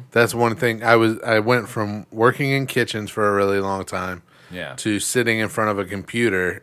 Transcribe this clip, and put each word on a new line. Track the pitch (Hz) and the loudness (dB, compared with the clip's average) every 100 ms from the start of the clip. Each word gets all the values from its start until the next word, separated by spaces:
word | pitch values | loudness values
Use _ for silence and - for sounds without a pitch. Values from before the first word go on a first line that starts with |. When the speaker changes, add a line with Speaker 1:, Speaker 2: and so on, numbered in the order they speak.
| 123 | -2
Speaker 1:
that's | 117 113 | 2 2
one | 117 117 110 | 4 0 2
thing. | 123 113 | -2 0
I | 117 117 | 4 6
was, | 113 110 | 4 0
I | 120 110 | 0 0
went | 107 123 104 | 2 0 0
from | - 104 104 - | -4 -4 -6 -8
working | 110 117 123 139 | 2 2 2 0
in | 139 127 | -2 -2
kitchens | - 117 110 101 | -2 -2 -2 -6
for | - 104 | -2 0
a | |
really | 101 98 98 | 2 2 2
long | 98 98 | 0 -4
time | 92 95 92 87 _ _ - | -6 -6 -6 -10 _ _ -16
Speaker 2:
Yeah. | - 76 65 | -12 -12 -6
Speaker 1:
to | 110 104 | -2 -2
sitting | - 127 117 113 | 0 0 0 0
in | 107 | -2
front | - 107 | -2 -2
of | 101 | 0
a | |
computer | 92 101 95 117 117 95 90 87 | -4 -6 -6 0 0 2 0 -4